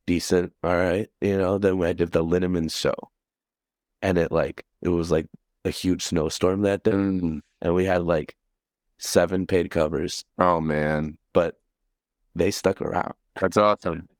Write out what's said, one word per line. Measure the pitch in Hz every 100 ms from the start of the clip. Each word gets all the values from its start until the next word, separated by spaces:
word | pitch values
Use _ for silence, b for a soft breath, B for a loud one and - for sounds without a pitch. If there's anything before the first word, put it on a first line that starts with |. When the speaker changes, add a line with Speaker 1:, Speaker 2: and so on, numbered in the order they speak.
| -
Speaker 1:
decent, | 87 - 90 87 -
all | 85 87
right. | 90 90 110 _
You | 101 98
know, | 92 101
then | 98 92
I | 87
did | 90 85
the | 82
Lindemann | 82 87 90 90 80
show, | - 71 - - _ _ _ _ _ _ _ _ _
and | 98 87
it, | 82
like, | 82 69 - - _
it | 87
was, | 85 82
like, | 80 - - _ _
a | 92
huge | - 92 87
snowstorm | - 82 78 - 90 98
that | 101 98
day, | -
Speaker 2:
Mm. | 98 98 95 85 76 - _
Speaker 1:
and | 85
we | 87 95
had, | 90
like, | 85 82 76 - _ _ _ _ _ _
seven | - 98 87 92 92
paid | 92 90
covers. | 85 78 76 87 - - -
Speaker 2:
Oh, | 90 85
man. | 78 76 76 78 76 76 _
Speaker 1:
But | 92 85 - _ _ _ _ _ _ _ 87
they | 87
stuck | - 95 -
around. | - 87 - - _ -
Speaker 2:
That's | 95 104
awesome. | 104 104 90 82 -